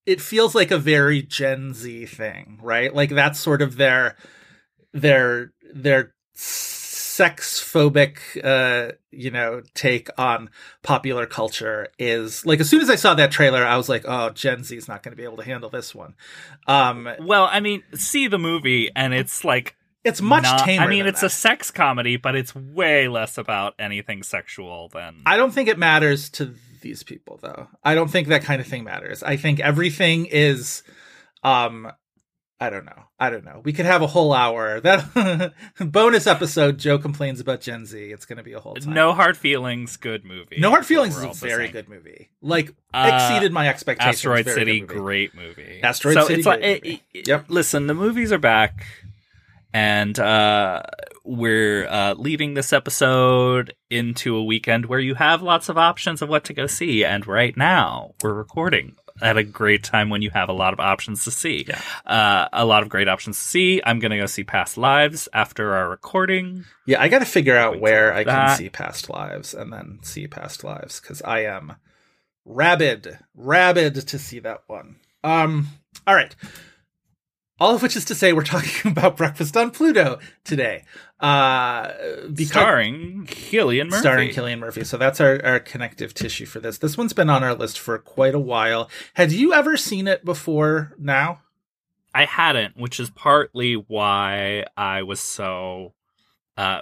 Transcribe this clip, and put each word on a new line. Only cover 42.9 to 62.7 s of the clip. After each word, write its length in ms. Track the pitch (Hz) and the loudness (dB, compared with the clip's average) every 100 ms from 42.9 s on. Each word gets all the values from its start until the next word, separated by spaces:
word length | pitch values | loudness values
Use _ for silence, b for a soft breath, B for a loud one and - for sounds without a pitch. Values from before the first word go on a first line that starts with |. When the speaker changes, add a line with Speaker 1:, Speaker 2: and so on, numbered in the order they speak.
Speaker 2:
Uh, 180 | 131 131 | 2 4
Speaker 1:
exceeded 400 | 127 123 123 196 | 4 4 2 2
my 160 | 170 147 | 2 0
expectations. 460 | 131 - 123 123 113 | 0 -4 0 0 0
Speaker 2:
Asteroid 260 | 131 120 | 0 0
Speaker 1:
Very 120 | 117 113 | 2 0
Speaker 2:
City, 200 | 113 110 | 0 0
Speaker 1:
good 80 | 92 | -4
movie. 100 | 98 | -8
Speaker 2:
great 360 | 98 98 98 85 | -4 -2 -4 -8
movie. 440 | 85 87 - 92 | -18 -18 -20 -4
Speaker 1:
Asteroid 320 | 120 123 143 165 | -2 0 4 4
Speaker 2:
So 60 | 151 | 4
Speaker 1:
City, 60 | 165 | 2
Speaker 2:
it's 60 | 165 | 2
like, 120 | 180 | 2
Speaker 1:
great 160 | 202 196 | 0 -2
Speaker 2:
it, 60 | |
Speaker 1:
movie. 200 | - 165 _ | -4 -12 _
Speaker 2:
it, 140 | 92 - | -8 -2
Speaker 1:
Yep. 160 | 147 147 | -2 0
Speaker 2:
listen, 400 | 170 156 147 143 | -2 0 -2 -2
the 60 | |
movies 400 | 156 208 233 226 | -2 -2 0 -2
are 40 | 185 | 2
back, 460 | 139 110 107 - - B 98 B B B B B _ | 4 4 4 -2 -16 B -20 B B B B B _
and, 460 | 110 107 104 104 104 | -2 0 0 0 -2
uh, 640 | 107 110 107 104 98 87 - - - - | 2 4 4 4 2 -2 -8 -14 -16 -16
we're, 640 | - 123 117 110 107 104 90 | -10 -4 0 2 2 0 -2
uh, 280 | 104 101 98 | 0 0 -2
leading 380 | 131 156 147 143 | -4 -4 -4 -4
this 180 | 135 | 0
episode 1000 | 143 - - 131 127 127 127 127 127 123 - - | 0 0 0 4 6 6 6 4 2 -2 -10 -6
into 460 | 120 117 117 120 113 | -4 -4 -4 -4 -2
a 80 | |
weekend 440 | 110 113 117 117 117 | 0 -2 0 0 0
where 120 | 127 | -2
you 160 | 131 131 | -2 0
have 260 | 156 165 | 2 2
lots 280 | 175 165 - | 2 0 0
of 80 | 165 | 2
options 440 | 170 175 - 156 | 2 2 -4 -4
of 60 | 147 | -2
what 160 | 151 - | -2 -2
to 80 | |
go 140 | 147 139 | -6 -6
see. 380 | - 170 113 82 | -4 -2 0 2
And 200 | 101 104 | 0 -2
right 300 | 101 120 123 | 0 0 2
now, 600 | 151 185 87 62 - - | 2 4 2 -2 -12 -6
we're 120 | 107 | -6
recording 640 | 104 107 - 175 95 65 - _ - | -6 -8 -4 0 0 -2 -14 _ -2
at 140 | 113 110 | 0 2
a 80 | |
great 400 | 104 - 107 104 | -2 -2 2 2
time 260 | - 110 107 | 2 0 0
when 120 | 104 | -2
you 80 | 104 | -2
have 180 | 98 92 | -2 -2
a 60 | |
lot 180 | 92 95 | 0 -2
of 80 | 95 | 0
options 460 | 98 98 - 104 - | 0 0 -4 -8 -8
to 40 | |
see. 360 | - 170 90 - | -6 -6 -6 -6
Speaker 1:
Yeah. 140 | - B B - | -10 B B -2
Speaker 2:
Uh, 420 | 113 104 98 82 | 2 4 2 0
a 100 | - | 0
lot 200 | 117 | 2